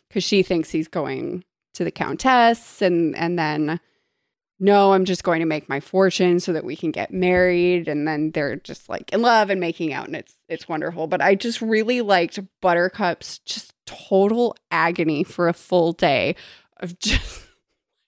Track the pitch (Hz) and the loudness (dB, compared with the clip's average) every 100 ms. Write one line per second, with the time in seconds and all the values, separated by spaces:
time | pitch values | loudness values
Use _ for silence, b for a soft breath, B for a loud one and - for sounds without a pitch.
0 | b 196 - 202 180 170 - 160 160 170 | b -6 2 2 2 0 -2 -4 -4 -4
1 | 135 131 120 180 - _ _ - 165 - | -4 -4 -6 -8 -12 _ _ -6 -6 -4
2 | - - 262 254 233 233 - - 190 170 | -8 -2 2 4 4 2 -6 0 2 2
3 | 160 - 170 175 156 151 151 170 _ _ | 0 -2 -4 -2 -2 -2 -4 -4 _ _
4 | _ _ _ _ _ - 190 202 196 190 | _ _ _ _ _ -2 4 6 6 4
5 | 185 180 185 165 165 151 - 139 - 190 | 2 -2 0 0 0 -4 -4 -6 -2 2
6 | 190 - 180 175 185 160 - 151 160 - | 2 4 2 2 0 -4 -6 -6 -6 -4
7 | - 185 180 180 180 175 180 180 156 147 | -6 -2 2 4 4 4 2 2 0 -2
8 | 151 151 156 156 139 - - - - - | -2 -2 -2 -2 -4 -6 -12 -18 -10 -10
9 | - 208 240 226 196 190 170 170 160 131 | -4 0 4 4 2 0 -2 -4 -6 -6
10 | 107 147 - _ - 165 - 156 151 165 | -10 -12 -14 _ -12 -12 -8 -6 -6 -6
11 | 160 180 185 196 233 226 220 220 220 247 | -4 0 2 2 0 -4 -2 0 0 -2
12 | 208 185 175 202 190 _ 185 170 180 - | 2 2 2 -6 -14 _ 0 2 0 -2
13 | 185 - - - - - - _ - - | -4 -4 -10 -16 -12 -14 -14 _ -20 -18
14 | - 190 202 233 233 - - 165 170 175 | 0 2 4 2 -2 -4 -6 0 0 0
15 | 160 147 - - 170 175 - 180 170 170 | -2 -2 -4 -2 -2 -2 0 0 2 0
16 | 165 127 110 - B B B - 175 180 | 0 2 0 -4 B B B -14 -14 -8
17 | 208 - - - - _ _ _ _ _ | -2 -2 -4 -16 -20 _ _ _ _ _